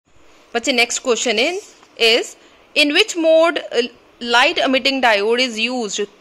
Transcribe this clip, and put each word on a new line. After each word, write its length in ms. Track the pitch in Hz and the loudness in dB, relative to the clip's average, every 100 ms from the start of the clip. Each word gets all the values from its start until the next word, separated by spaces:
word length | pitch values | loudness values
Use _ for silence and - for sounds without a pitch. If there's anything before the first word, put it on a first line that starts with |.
| _ _ _ _ _ | _ _ _ _ _
ਬੱਚੇ, 180 | 233 254 | -6 -2
ਨੈਕਸਟ 300 | 247 233 - | 0 0 -2
ਕੁਐਸਚਨ 300 | 262 220 254 | -2 -2 0
is, 240 | 208 294 370 - - _ - 226 240 | 0 -2 -4 -10 -20 _ 0 2 2
is 60 | 415 - _ _ _ - | -2 -14 _ _ _ -2
in 80 | 294 | 0
which 100 | 311 | 2
mode, 540 | 440 349 320 320 330 294 | 0 0 2 4 2 0
uh, 320 | - 233 240 - _ _ 240 240 | -4 -4 -4 -10 _ _ 0 2
light 300 | 294 349 277 | 2 2 0
emitting 340 | 262 269 269 | 0 0 0
diode 500 | 247 202 208 240 262 | 2 2 2 0 -2
is 220 | 220 233 | -2 -4
used? 340 | 254 208 - 208 _ | -4 -6 -6 -8 _